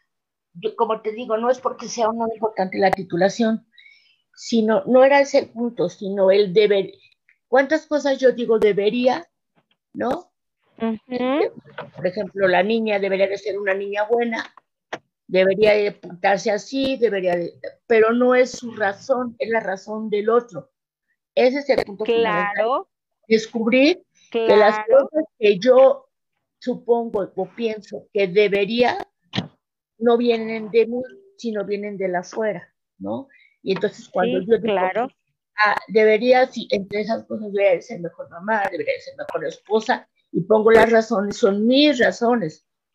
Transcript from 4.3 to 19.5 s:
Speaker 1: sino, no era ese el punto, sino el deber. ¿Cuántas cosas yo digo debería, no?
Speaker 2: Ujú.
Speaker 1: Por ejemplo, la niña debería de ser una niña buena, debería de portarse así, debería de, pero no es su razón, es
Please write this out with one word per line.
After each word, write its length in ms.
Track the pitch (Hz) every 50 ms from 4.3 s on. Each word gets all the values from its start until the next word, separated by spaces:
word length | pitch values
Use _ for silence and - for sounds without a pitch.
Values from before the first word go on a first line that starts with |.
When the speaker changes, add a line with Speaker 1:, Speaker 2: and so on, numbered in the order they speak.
| _
Speaker 1:
sino, 500 | - - - - 226 214 214 220 208 -
no 180 | - 240 254 262
era 160 | 269 285 285
ese 200 | 277 277 - 277
el 100 | - -
punto, 380 | - 226 240 240 233 - 165 175
sino 420 | - - 208 190 196 202 190 190
el 220 | 190 202 208 190 175
deber. 380 | 208 208 208 208 196 190 - - _ _ _ _ _ _ _ _ _ _ _
¿Cuántas 380 | 233 262 277 269 311 311 -
cosas 320 | _ 311 294 - 285 269 262
yo 140 | 262 254 240
digo 260 | 233 240 202 226 220
debería, 680 | 202 214 202 185 196 208 208 247 247 254 254 311 339 - _ _ _ _ _ _ _ _ _ _ _ _ -
no? 400 | - 202 233 269 339 359 _ _ _ _ _ _ _ _ _ _ -
Speaker 2:
Ujú. 720 | 226 226 226 214 - _ 254 247 247 254 262 302 381 - - - - - - - - - -
Speaker 1:
Por 100 | - 151
ejemplo, 420 | 185 180 214 202 180 - 196 196 185
la 140 | 180 175 185
niña 360 | 208 226 226 220 220 208 202
debería 280 | 190 196 190 190 196
de 120 | 190 196 196
ser 200 | - 214 190 202
una 160 | 202 196 190
niña 300 | 196 202 202 202 208 208
buena, 400 | 208 233 233 240 233 226 220 - - _ _ _ _ _ _ _ _ - - - _ _ _ _
debería 460 | - 180 185 185 190 196 190 214 214 208
de 180 | 208 208 202 202
portarse 580 | - - 175 180 170 - 196 202 185 - 226
así, 460 | 202 208 202 - - 269 269 269 269
debería 400 | 226 233 214 196 196 185 180 175
de, 160 | 175 170 160 - _ - - - _ _
pero 260 | - 233 220 220 220 233
no 220 | 240 247 247 254
es 180 | 247 254 240 -
su 220 | - - 233 214
razón, 640 | 202 214 196 202 - - - 269 240 254 240 226 -
es 120 | 214 208